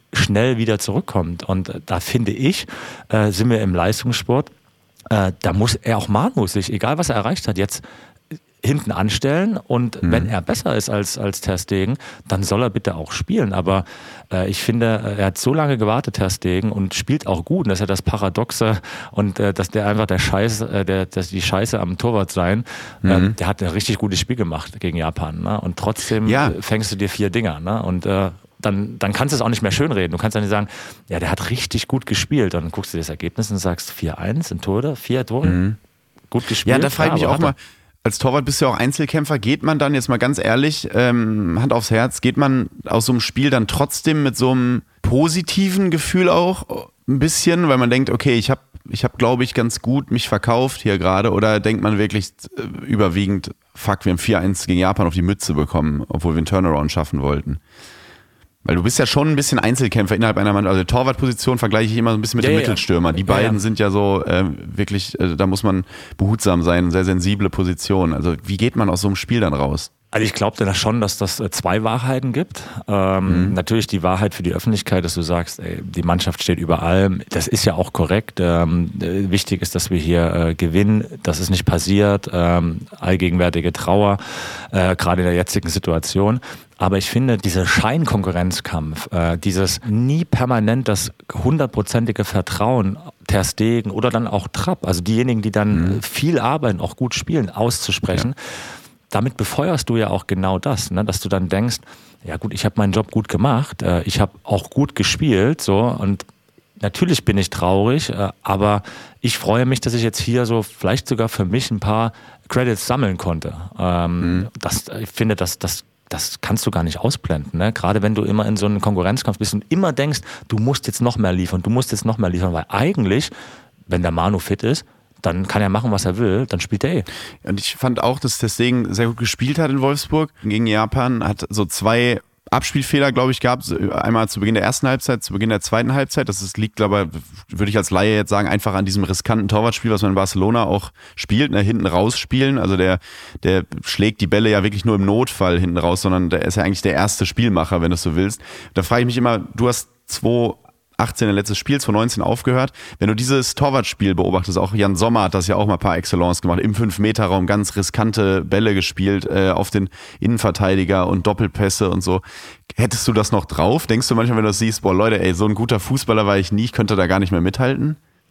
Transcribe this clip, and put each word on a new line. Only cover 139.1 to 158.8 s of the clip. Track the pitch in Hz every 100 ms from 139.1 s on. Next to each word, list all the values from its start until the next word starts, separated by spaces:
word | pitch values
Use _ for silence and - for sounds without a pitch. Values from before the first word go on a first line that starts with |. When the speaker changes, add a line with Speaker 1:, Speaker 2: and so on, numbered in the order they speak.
| 95 - 110 101
Speaker 2:
Torwartspiel, | 107 113 - 117
was | 104
man | 101
in | 98
Barcelona | 95 98 98 117
auch | 107 101 - - - -
spielt, | - 107 147
ne, | 101
hinten | 101 113 90
rausspielen. | 87 107 - - 127 135 135
Also | 90 95
der, | 92 90 - - - -
der | - 92 - -
schlägt | - - 104 107
die | 90
Bälle | 101 110
ja | 104
wirklich | 101 101 113
nur | 104
im | 98
Notfall | 107 127 - 92 87
hinten | 90 87
raus, | 82 92
sondern | 101 92 87
der | 85 82
ist | 90
ja |
eigentlich | 87 95
der | 101
erste | 78 104 - 92
Spielmacher, | - 117 87 80 90
wenn | 85
du | 87
so | 87 80
willst. | 95 - - - - -
Da |
frage | 90 120
ich | 123
mich | 120
immer, | 123 113 - 107
du | 123
hast | 120 - _ -
zwei | - 113 120 117 - - _ _ -
achtzehn | 117 - 110
dein | 101
letztes | 101 101
Spiel, | - 139
zwei | -
neunzehn | 107 117 107
aufgehört. | - 120 - 127 135 - - -
Wenn | 104
du | 110
dieses | 123 135 123
Torwartspiel | - 143 131 107 - 98 92
beobachtest, | 92 92 92 90
auch | 92
Jan | 104 101 90
Sommer | 113 117 95
hat | 95
das | 87
ja | 95
auch | 104
mal | 92
par | 101 85
excellence | - 90 87 87
gemacht, | 90 87
im | 110
fünf-Meter-Raum | 104 113 98 107 110 98 95 90
ganz | 104 98 -
riskante | 95 - 110 107 98 95
Bälle | 80 101 110
gespielt, | 95